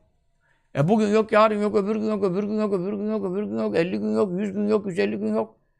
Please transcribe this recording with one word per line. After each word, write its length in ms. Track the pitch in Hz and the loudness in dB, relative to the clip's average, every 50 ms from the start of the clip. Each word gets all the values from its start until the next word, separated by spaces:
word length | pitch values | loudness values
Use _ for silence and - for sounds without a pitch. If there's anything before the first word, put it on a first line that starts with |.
| _ _ _ _ _ _ _ _ _ _ _ _ _ _ - | _ _ _ _ _ _ _ _ _ _ _ _ _ _ -2
E, 120 | 135 147 175 | 0 2 4
bugün 200 | 226 214 214 202 | 4 4 4 4
yok, 240 | 208 220 214 214 | 4 2 2 4
yarın 300 | 220 208 214 220 214 208 | 4 6 6 6 4 2
yok, 120 | 208 208 202 | 0 0 2
öbür 200 | 214 190 202 220 | 0 0 0 0
gün 120 | 214 214 214 | -2 0 -2
yok, 160 | 214 196 202 | -2 0 0
öbür 200 | 185 170 196 208 | 0 0 0 -2
gün 140 | 202 214 214 | -2 -2 -2
yok, 140 | 214 202 | -2 0
öbür 200 | 202 185 175 196 | -2 -2 -2 -2
gün 180 | 214 196 208 214 | -4 -4 -4 -4
yok, 140 | 220 214 196 | -4 -4 -4
öbür 180 | 185 180 202 | -4 -4 -4
gün 160 | 214 202 214 226 | -4 -4 -4 -4
yok, 180 | 220 214 208 | -2 0 0
elli 220 | 165 170 180 202 208 | 0 0 0 -2 -4
gün 160 | 208 214 214 | -2 -2 0
yok, 260 | 226 220 190 175 185 | 0 0 0 -2 -4
yüz 120 | 214 202 | -4 -4
gün 160 | 190 208 208 208 | -4 -2 0 0
yok, 180 | 214 208 208 | 0 0 0
yüz 120 | 202 165 196 | -2 -2 -2
elli 180 | 202 208 214 | -2 -2 -2
gün 180 | 196 214 214 214 | -4 -4 -2 -2
yok. 220 | 220 220 220 - _ _ _ _ | -2 -4 -4 -8 _ _ _ _